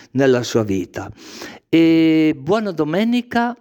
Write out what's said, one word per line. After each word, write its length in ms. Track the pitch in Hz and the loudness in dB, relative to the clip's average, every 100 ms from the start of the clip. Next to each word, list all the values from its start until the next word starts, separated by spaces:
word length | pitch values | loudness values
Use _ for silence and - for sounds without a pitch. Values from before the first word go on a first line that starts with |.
| - | -8
nella 280 | 127 135 123 | 0 2 2
sua 220 | 120 117 | 0 -2
vita. 440 | 107 95 85 - 98 - - - - - _ | 0 -4 -6 -10 -12 -14 -20 -20 -18 -20 _
E 640 | 165 165 165 165 160 156 151 | 2 4 4 4 4 2 0
buona 360 | 135 208 208 | -2 -2 -2
domenica, 840 | 165 151 170 226 240 240 233 240 247 | -4 -2 -2 0 -2 -2 -2 -4 -6